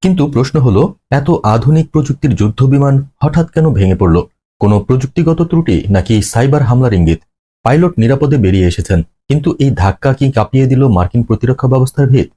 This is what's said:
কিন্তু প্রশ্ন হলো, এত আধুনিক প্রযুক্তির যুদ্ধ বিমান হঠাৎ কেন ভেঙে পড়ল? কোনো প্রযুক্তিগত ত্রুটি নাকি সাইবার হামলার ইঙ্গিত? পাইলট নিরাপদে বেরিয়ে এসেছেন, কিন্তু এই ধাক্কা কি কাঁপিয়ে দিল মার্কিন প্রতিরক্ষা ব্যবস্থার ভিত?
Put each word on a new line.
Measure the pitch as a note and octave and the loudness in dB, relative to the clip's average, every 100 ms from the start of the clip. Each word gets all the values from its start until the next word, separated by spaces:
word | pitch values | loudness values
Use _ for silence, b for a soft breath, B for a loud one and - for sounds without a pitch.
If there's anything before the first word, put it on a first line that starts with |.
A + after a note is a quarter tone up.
কিন্তু | F#3+ F#3 D3 | 0 0 0
প্রশ্ন | C#3 C3+ D#3+ B2+ | -2 -2 0 2
হলো, | G2+ E3 - _ | 2 0 -4 _
এত | C#3 C#3+ E3 G#2+ | -4 0 -2 0
আধুনিক | A2+ A2+ D#3 D#3 | 0 2 0 0
প্রযুক্তির | D#3 C3+ C3+ D3 G2+ | -2 -4 -2 -2 0
যুদ্ধ | G#2 A2 C3+ | -2 0 0
বিমান | C#3 C#3 C#3 C#3 _ | 2 2 0 -2 _
হঠাৎ | D3 D#3 E3 - | -4 -2 -2 0
কেন | D#3+ A#2 | 0 0
ভেঙে | F#2+ F#2 | 0 2
পড়ল? | F#2+ E2 - _ _ _ | 2 0 -2 _ _ _
কোনো | G#2 G#2 G2+ | 0 0 0
প্রযুক্তিগত | B2+ C3+ - D#3+ D#3+ E3+ | -2 -2 -2 -2 0 0
ত্রুটি | E3 - F2+ G2 G2 | -2 0 -2 0 -2
নাকি | F#2 A2 G2+ | 0 -2 0
সাইবার | A#2 B2+ D3 A#2+ | -2 0 0 0
হামলার | B2 B2+ G2+ | 0 2 2
ইঙ্গিত? | E2 E2 _ _ _ _ A2+ | 0 0 _ _ _ _ -2
পাইলট | C#3+ F3 E3 | 2 0 0
নিরাপদে | A2+ C3+ C#3+ C#3+ | 0 0 0 0
বেরিয়ে | G2 F#2+ F2+ | 2 2 0
এসেছেন, | E2+ - F2 E2 _ _ | -2 -2 -2 -2 _ _
কিন্তু | C#3+ D3+ - | -2 -2 -2
এই | C#3 B2+ | -2 0
ধাক্কা | F#2+ - C#3 | -2 -2 -2
কি | C3 C3+ B2 | 0 0 0
কাঁপিয়ে | G#2+ C3 C3+ | -2 0 0
দিল | C3 C3+ F#2+ | 2 2 2
মার্কিন | F2+ A#2+ | 0 -2
প্রতিরক্ষা | A#2 A2 A#2+ B2+ B2+ | -2 -2 -2 -2 0
ব্যবস্থার | C3 B2+ - C#3 | 0 -2 0 0
ভিত? | C3 - | 2 0